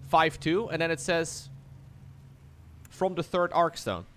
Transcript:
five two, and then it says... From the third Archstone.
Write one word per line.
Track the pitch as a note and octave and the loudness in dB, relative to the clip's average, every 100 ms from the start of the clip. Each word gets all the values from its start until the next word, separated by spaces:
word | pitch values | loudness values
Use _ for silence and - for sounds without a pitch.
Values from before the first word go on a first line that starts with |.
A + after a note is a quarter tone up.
| - | 4
five | D#3+ D#3+ - | 4 4 2
two, | D#3+ F3+ A#3 | 0 2 0
and | D#3+ | -2
then | E3 | 0
it | E3 | 0
says... | - E3 D#3+ - - - - - - - - - - - - - - - - | 0 0 0 -6 -14 -18 -18 -20 -20 -20 -20 -20 -20 -20 -20 -20 -20 -20 -20
From | - F#3+ | -2 0
the | E3+ | 0
third | D#3+ F3+ F3 | -2 0 2
Archstone. | - E3+ E3 - F2+ F2 | 4 2 0 -4 -4 -6